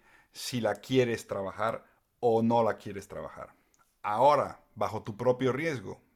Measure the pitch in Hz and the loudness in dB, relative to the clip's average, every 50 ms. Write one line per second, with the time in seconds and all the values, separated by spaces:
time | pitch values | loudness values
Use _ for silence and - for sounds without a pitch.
0 | _ _ _ _ _ _ _ - - - - 120 110 104 104 - - - 131 131 | _ _ _ _ _ _ _ -14 -10 -6 -4 -2 0 0 -2 -2 -4 0 2 4
1 | 123 117 113 107 - - 104 101 98 95 90 95 107 113 113 - - _ _ _ | 4 4 0 -4 -6 -6 -6 -6 -6 -6 -6 -4 -4 -2 -4 -4 -10 _ _ _
2 | _ _ _ _ - 120 113 113 113 113 117 117 113 107 101 - - 107 98 98 | _ _ _ _ 2 2 4 4 4 4 4 4 4 2 0 -2 -8 -12 -12 -12
3 | 87 - - 80 76 - - 73 - - _ _ _ _ _ _ _ _ _ _ | -12 -12 -12 -12 -12 -12 -14 -14 -16 -16 _ _ _ _ _ _ _ _ _ _
4 | - 101 104 110 131 143 147 139 107 87 - - _ _ _ 98 104 95 104 107 | -6 -2 2 4 6 6 6 4 2 0 -4 -10 _ _ _ -4 -4 -4 -4 -6
5 | - - 107 - 120 127 123 123 131 123 120 131 160 165 147 117 95 98 95 - | -8 -10 -10 0 2 2 2 2 2 0 0 0 -2 -4 -4 -4 -6 -10 -14 -14
6 | _ _ _ | _ _ _